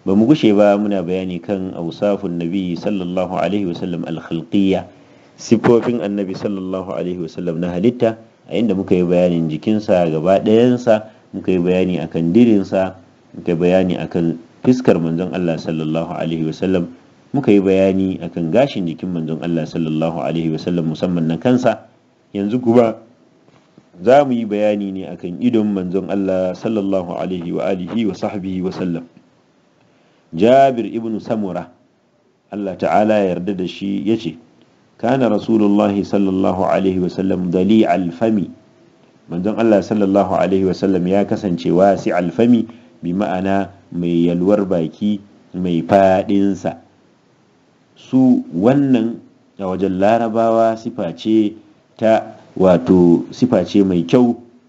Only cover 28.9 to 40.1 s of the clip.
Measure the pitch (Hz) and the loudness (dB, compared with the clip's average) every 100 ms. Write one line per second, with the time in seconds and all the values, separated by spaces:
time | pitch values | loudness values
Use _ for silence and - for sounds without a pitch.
28.9 | 85 85 _ _ _ _ _ _ _ _ | -6 -8 _ _ _ _ _ _ _ _
29.9 | _ _ _ _ 82 107 131 139 120 104 | _ _ _ _ 0 4 6 6 2 -4
30.9 | 113 113 107 - 113 101 87 87 _ _ | -6 -6 -8 -6 -4 -4 -8 -12 _ _
31.9 | _ _ _ _ _ _ 98 101 87 82 | _ _ _ _ _ _ -8 -8 -4 0
32.9 | 85 107 107 98 85 90 95 90 - 98 | 2 2 2 2 -2 -4 -6 -6 -6 -6
33.9 | 98 85 113 82 78 _ _ _ _ _ | -4 -2 -2 -2 -12 _ _ _ _ _
34.9 | _ 113 135 120 107 - 113 104 101 104 | _ -2 0 0 0 0 2 2 2 2
35.9 | 101 92 101 98 95 95 92 87 82 95 | 0 -2 0 0 0 -2 0 0 0 0
36.9 | 92 90 - 95 92 90 90 92 110 107 | 0 -4 -2 -4 -2 -2 0 2 4 4
37.9 | 90 90 82 117 110 82 - _ _ _ | 0 -2 -4 -2 -2 -4 -10 _ _ _
38.9 | _ _ _ - 82 92 101 113 104 90 | _ _ _ -12 -6 -4 0 2 2 2
39.9 | 107 98 | -2 2